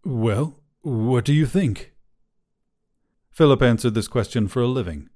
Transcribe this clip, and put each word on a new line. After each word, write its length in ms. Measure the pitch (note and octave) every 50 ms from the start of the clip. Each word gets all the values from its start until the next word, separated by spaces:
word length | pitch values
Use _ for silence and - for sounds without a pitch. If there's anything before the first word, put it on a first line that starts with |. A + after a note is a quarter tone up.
| _
"Well, 540 | F3+ C3 A2+ A2 A#2 G2+ A2 D3 D#3 - _ _ _ _ _
what 460 | _ D#3 B2+ A2 A2 B2 B2+ A#2+ G#2+
do 80 | C#3 D3
you 100 | D3+ D#3
think?" 480 | - - F#3+ F#3+ B2+ G2 - - - _ - _ _ _ _ _ _ _ _ _ _ _ _ _ _ _ _ _ _ _ _ _ _ _ _ _ _
Philip 300 | _ - D#3+ C#3+ C3 -
answered 320 | C#3 A#2+ A#2 G#2+ - A#2+
this 160 | G#2+ A2+ G2+ -
question 400 | - B2 G2+ - - B2+ G#2+ F#2
for 140 | - B2
a 40 | A#2+
living. 440 | B2 B2+ C3 G#2 F2+ D#2 D2 D2 - _